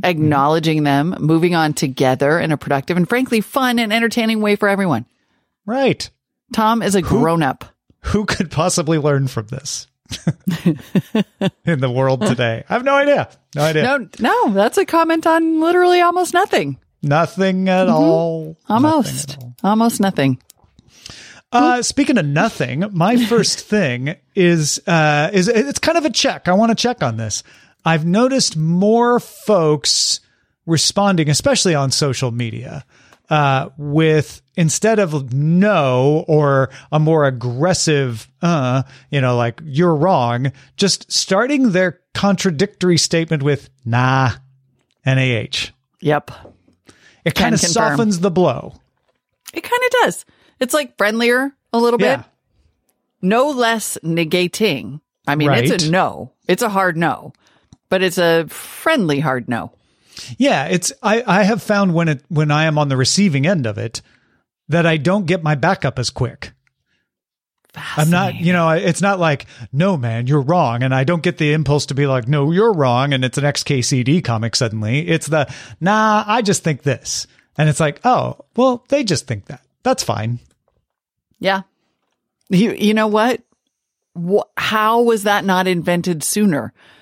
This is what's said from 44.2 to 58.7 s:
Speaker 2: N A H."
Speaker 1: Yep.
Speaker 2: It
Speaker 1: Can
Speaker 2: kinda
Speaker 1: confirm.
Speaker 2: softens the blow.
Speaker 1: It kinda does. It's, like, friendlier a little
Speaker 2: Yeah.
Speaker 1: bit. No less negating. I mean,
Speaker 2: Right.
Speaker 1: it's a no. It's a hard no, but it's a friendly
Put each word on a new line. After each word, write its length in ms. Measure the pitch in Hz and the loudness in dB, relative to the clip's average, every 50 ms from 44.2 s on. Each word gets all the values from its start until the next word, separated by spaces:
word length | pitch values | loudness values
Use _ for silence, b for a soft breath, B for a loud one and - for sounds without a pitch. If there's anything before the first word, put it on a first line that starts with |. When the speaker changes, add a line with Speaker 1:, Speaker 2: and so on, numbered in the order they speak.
| 131 120 98 - - _ _ _ _ _ _ _ _ _ _ _ - | 2 0 -2 -4 -10 _ _ _ _ _ _ _ _ _ _ _ -2
Speaker 2:
N 140 | 131 131 131 | -2 0 0
A 120 | 131 127 120 | 0 0 0
H." 420 | 107 - - - - - - - _ _ _ _ - | -2 -4 -6 -8 -8 -8 -10 -12 _ _ _ _ -6
Speaker 1:
Yep. 300 | - 147 151 147 - - - - - - - _ _ _ _ _ _ b b b b b b b b | -2 -2 -2 -2 -2 -6 -18 -20 -20 -20 -20 _ _ _ _ _ _ b b b b b b b b
Speaker 2:
It 80 | 165 - | -4 -2
Speaker 1:
Can 100 | - 196 240 226 | 0 0 0 0
Speaker 2:
kinda 60 | - | 0
Speaker 1:
confirm. 140 | - - - | 0 0 0
Speaker 2:
softens 480 | 226 220 220 - 262 233 214 202 170 | 0 0 0 0 0 0 0 0 0
the 100 | 175 202 | 0 0
blow. 440 | 160 180 180 151 120 - - - - - _ _ _ _ _ _ _ _ _ _ _ _ _ - - | 2 2 2 2 0 -2 -8 -14 -18 -20 _ _ _ _ _ _ _ _ _ _ _ _ _ -16 -14
Speaker 1:
It 80 | 339 - | -12 -6
kinda 240 | - 480 494 508 494 494 494 415 | -4 -2 0 0 0 0 2 0
does. 240 | 226 175 - - b b b b b b b | 0 -2 -6 -12 b b b b b b b
It's, 140 | 254 247 - | -4 -2 -2
like, 240 | 302 294 247 _ - | -2 -2 -4 _ -2
friendlier 560 | 196 208 220 226 233 233 240 254 269 277 - _ _ _ - | -2 -2 0 0 0 2 2 0 0 -4 -6 _ _ _ -2
a 60 | 233 | 0
little 200 | 233 240 233 233 | 2 2 2 2
Speaker 2:
Yeah. 180 | 196 226 269 - | 2 2 0 -2
Speaker 1:
bit. 80 | - _ _ _ _ _ _ _ _ _ _ _ _ _ _ _ _ _ _ _ - | -4 _ _ _ _ _ _ _ _ _ _ _ _ _ _ _ _ _ _ _ -2
No 260 | 185 214 240 262 302 | 0 2 2 2 2
less 480 | 285 247 240 226 226 220 - - - - - | 0 0 0 0 0 -2 -4 -8 -10 -8 -6
negating. 960 | 160 165 170 170 156 175 180 180 165 - - 214 208 156 127 - - 135 151 _ _ _ _ - | -4 -2 -2 -2 0 0 0 0 0 -2 -2 0 0 0 -2 -6 -10 -14 -14 _ _ _ _ -6
I 80 | - 143 | -4 -2
mean, 140 | 143 139 143 | 0 2 2
Speaker 2:
Right. 160 | 135 120 120 | 2 2 2
Speaker 1:
it's 200 | 151 - 180 147 | 2 0 0 0
a 60 | 156 | 0
no. 420 | 165 190 170 120 - - - 135 _ _ _ | 0 0 0 0 -2 -8 -14 -16 _ _ _
It's 160 | - 180 180 247 | -2 -2 0 0
a 60 | 220 | -2
hard 300 | 196 190 190 180 165 160 | 0 0 0 0 0 -2
no, 340 | 170 151 123 - - - - b b b b b b b b b _ - | -2 -2 -2 -4 -10 -18 -20 b b b b b b b b b _ -4
but 140 | 185 190 185 | -2 0 0
it's 160 | 185 170 185 | 0 0 2
a 260 | 175 170 165 165 160 - | 2 2 2 2 0 -2
friendly 720 | - - - - | -8 -16 -18 -18